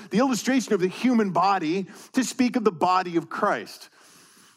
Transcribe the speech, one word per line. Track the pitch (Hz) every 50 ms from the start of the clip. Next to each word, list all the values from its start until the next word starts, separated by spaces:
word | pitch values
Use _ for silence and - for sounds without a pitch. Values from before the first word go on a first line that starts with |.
| - -
the | - 202
illustration | 262 269 254 190 - - 262 269 202 - 220
of | 185
the | 175 185
human | - - - 254 254 226 214 196
body | 170 170 180 196 196 190 165 151 170 196 185 - - - - -
to | - 262
speak | 247 - - - 254 240 190
of | 247 214
the | 214
body | 185 147 175 180 185 185 185 180 170
of | 165 151 -
Christ. | - - 214 202 160 120 95 - - - - - _ _ - - - - - _ _ _ _ _ _